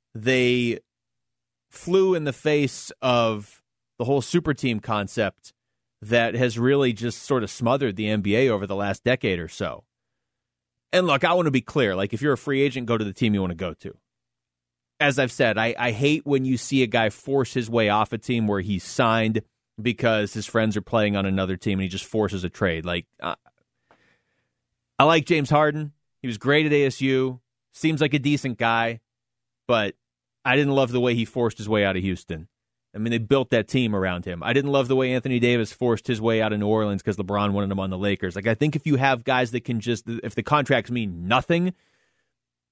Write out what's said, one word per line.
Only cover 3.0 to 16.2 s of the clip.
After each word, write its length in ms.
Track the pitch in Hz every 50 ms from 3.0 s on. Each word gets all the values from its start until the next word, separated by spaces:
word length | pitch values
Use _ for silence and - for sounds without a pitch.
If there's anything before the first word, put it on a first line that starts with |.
of 640 | - 127 123 120 117 113 110 104 101 - - - _ _ _ _ _ _ _
the 100 | - 120
whole 160 | 117 139 139
super 320 | 120 - - 175 165 156 139
team 260 | - - 127 113 104
concept 720 | - - 110 104 101 95 - 120 107 98 - _ - - - _ _ _ _ _ _ _ _ _
that 320 | 107 104 117 120 117 117 101
has 240 | 120 127 123 107 117
really 340 | 117 127 139 139 139 127
just 300 | 117 98 113 120 - -
sort 200 | - - 139 127
of 80 | 107 101
smothered 460 | - - 123 117 131 139 139 117 95
the 100 | 98 107
N 140 | 107 107 104
B 160 | 95 101 101
A 140 | 113 135 131
over 160 | 107 98 101
the 100 | 95 98
last 260 | 98 101 101 98 -
decade 360 | - 120 127 - - 110 92 85
or 100 | 85 -
so. 360 | - - 101 80 60 - - _ _ _ _ _ _ _ _ _ _ _ _ _ _ _ _ _ _ _ _ _
And 140 | - 180 185
look, 180 | 170 143 135 -
I 80 | 170
wanna 180 | 175 180 170 151
be 120 | 131 127
clear. 340 | - - - 151 127 101 92
Like, 160 | 92 98 101
if 80 | - 101
you're 140 | 139 147 135
a 40 | -
free 220 | - 151 139 135
agent, 260 | 139 143 120 131 120
go 120 | 113 117 110
to 60 | 107
the 100 | 101 98
team 180 | - 123 110
you 80 | 104 101
wanna 140 | 95 90 87
go 180 | 82 95 85
to. 240 | 82 - - - - _ _ _ _ _ _ _ _ _ _ _ _ _ _ _ _ _ _ _ _ -
As 180 | 151 143 135 139
I've 140 | 135 120
said, 240 | - - 135 113 107
I, 180 | 107 113 117 117 -
I 140 | 120 123
hate 340 | 110 104 139 147 151 160